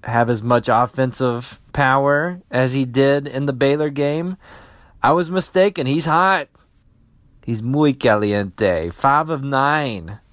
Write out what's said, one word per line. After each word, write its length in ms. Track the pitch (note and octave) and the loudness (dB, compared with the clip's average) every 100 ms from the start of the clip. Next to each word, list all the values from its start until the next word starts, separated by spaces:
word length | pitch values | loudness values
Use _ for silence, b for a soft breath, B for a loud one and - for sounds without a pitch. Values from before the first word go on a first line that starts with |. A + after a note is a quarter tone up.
have 260 | - A#2 A#2+ | -2 0 0
as 120 | A#2 | 0
much 260 | A#2 A#2+ A2 | 2 0 2
offensive 920 | A2+ B2 - C3 - B2+ A#2+ B2 - - | 2 2 -2 -4 -2 -4 -4 -10 -18 -10
power 680 | - C#3+ C3+ C#3 C#3+ E3+ F3+ _ | 0 2 2 2 0 -2 -8 _
as 240 | B2 B2+ | -2 0
he 100 | C3 | 0
did 440 | C3 B2 C#3 C#3+ C#3 | -2 2 2 2 -2
in 180 | B2+ C#3+ | -4 -4
the 80 | |
Baylor 360 | C3 C#3 D3 D3+ | 0 0 0 -2
game. 480 | C#3+ C#3+ D3+ F3 F#3+ B B B B B B | -2 -2 -2 -6 -10 B B B B B B
I 80 | B2 | 0
was 180 | E3 E3+ | 2 0
mistaken. 560 | F#3 - F#3 G3 F#3+ C3 | -4 0 2 2 0 -2
He's 200 | D3 D#3+ | -2 0
hot. 420 | D#3+ F#3+ F#3 C#3+ _ _ _ _ _ _ _ _ _ | 2 2 0 -2 _ _ _ _ _ _ _ _ _
He's 180 | - A2+ | -8 -6
muy 320 | A#2 C#3+ D3 | -2 2 2
caliente. 960 | C3 B2 G#2+ G#2 G2+ G2 - G2+ E2+ E2+ | 2 2 2 2 0 -2 -2 0 0 -2
Five 400 | - C3+ C#3+ D#3 | -2 2 2 0
of 140 | D3+ | -6
nine 760 | C#3 C3+ C#3 D3+ C#3 G#2 E2 G#2+ _ | -2 0 0 0 -2 -8 -12 -16 _